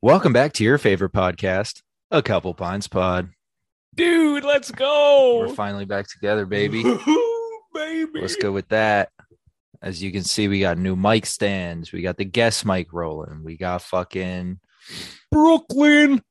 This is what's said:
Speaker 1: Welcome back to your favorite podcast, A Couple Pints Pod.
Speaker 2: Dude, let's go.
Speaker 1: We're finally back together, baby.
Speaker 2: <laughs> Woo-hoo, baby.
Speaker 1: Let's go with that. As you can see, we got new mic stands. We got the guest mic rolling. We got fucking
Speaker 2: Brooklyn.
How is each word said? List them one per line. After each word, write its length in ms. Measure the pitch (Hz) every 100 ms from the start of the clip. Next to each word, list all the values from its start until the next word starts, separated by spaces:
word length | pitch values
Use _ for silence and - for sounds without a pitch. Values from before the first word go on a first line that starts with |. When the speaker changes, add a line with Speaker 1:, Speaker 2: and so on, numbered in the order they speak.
| 113
Speaker 1:
Welcome 260 | 175 180
back 200 | 120 143
to 100 | -
your 160 | 107 143
favorite 320 | - 95 95
podcast, 680 | 104 92 85 95 92 107 - _ _ _
A 100 | 160
Couple 320 | 123 98 92
Pints 320 | 85 87 98 101
Pod. 440 | 98 92 90 90 _ _ _ _ _ _ -
Speaker 2:
Dude, 480 | 349 339 311 285
let's 260 | 277 285 -
go. 680 | - 269 294 294 285 262 240
Speaker 1:
We're 80 | 226
finally 320 | - 202 101
back 220 | 98 101 101
together, 400 | - 101 107 95
baby. 380 | 104 104 110
Speaker 2:
<laughs> 0 |
Woo-hoo, 760 | 120 123 - 311 466 466 453 440 _
baby. 460 | 320 311 320 320 311
Speaker 1:
Let's 160 | 92 415
go 160 | 104
with 160 | 196 -
that. 400 | 110 110 104 95 _ _ _ _ _ _ _
As 180 | - 87
you 120 | 95
can 100 | 95
see, 240 | 87 - 104
we 140 | 98
got 180 | 95 85
new 160 | 92
mic 320 | 92 98 113 -
stands. 640 | - 104 98 87 85 82
We 120 | 90
got 160 | 90 87
the 60 |
guest 400 | 98 104 117 113
mic 280 | 107 92 85
rolling. 500 | 85 82 78 78 76
We 140 | 78 80
got 260 | 90 90
fucking 760 | - 92 90 95 92 90 90 95 _ _ - - - - _
Speaker 2:
Brooklyn. 880 | 302 311 330 320 254 294 294 294 277 _